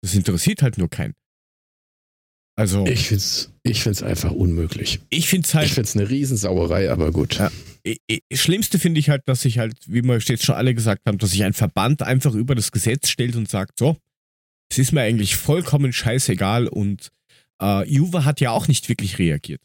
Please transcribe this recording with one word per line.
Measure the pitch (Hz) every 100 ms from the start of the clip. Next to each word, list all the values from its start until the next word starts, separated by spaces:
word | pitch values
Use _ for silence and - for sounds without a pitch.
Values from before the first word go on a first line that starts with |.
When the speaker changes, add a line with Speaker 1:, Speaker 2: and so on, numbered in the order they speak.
Speaker 1:
Das | 92 101
interessiert | 90 87 - 214
halt | 135 107
nur | 87
keinen. | - 53 - _ _ _ _ _ _ _ _ _ _ _ _ _ -
Also | 107 95 92
Speaker 2:
Ich | 120 -
find's, | 104 - - - -
ich | - 110
find's | 113 98
einfach | - 87 85
unmöglich. | - 90 85 82 - - 101 -
Speaker 1:
Ich | 139 160
find's | 185 165 156
halt | 151
Speaker 2:
Ich |
find's | 139 107 107
eine | 101
Riesensauerei, | 135 139 120 101 92 85 - 92
aber | - 78
gut. | 82 76 -
Speaker 1:
Ja. | 98 - - - -
I-, | - _
i-, | 110 _
das | 131
Schlimmste | - 185 226 180
finde | 175 160
ich | 147
halt, | 139 -
dass | 127
sich | 131 117
halt, | 113 120 -
wie | 110
wir | 123 120
jetzt | - 117
schon | - -
alle | 127 117
gesagt | 110 98 -
haben, | 101
dass | 104
sich | 95
ein | 101
Verband | 107 101 - 104 151
einfach | - 131 143 110
über | 123
das | 127 -
Gesetz | - 104 135 -
stellt | - 123 117
und | 107
sagt: | 104 98 -
So, | 123 160 _ _ _ _ _ _ _
es | 127
ist | 131
mir | 156
eigentlich | 110 113 101 -
vollkommen | - 175 175 147 139
scheißegal | 120 - 123 - 92 98 113 120
und, | - 101 98 - _ _ _ _ _
äh, | 95 101 98
Juve | 139 175 175
hat | 139 147
ja | 127
auch | 113 -
nicht | 135 -
wirklich | 117 101 -
reagiert. | 87 73 - 69